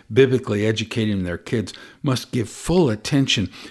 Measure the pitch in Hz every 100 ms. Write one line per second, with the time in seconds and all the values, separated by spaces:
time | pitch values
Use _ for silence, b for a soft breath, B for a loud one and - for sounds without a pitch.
0 | B 110 131 123 127 104 107 107 110 -
1 | 110 98 90 87 - 120 92 B B B
2 | 143 127 - 127 104 - - 175 147 107
3 | - 143 131 - 90 B B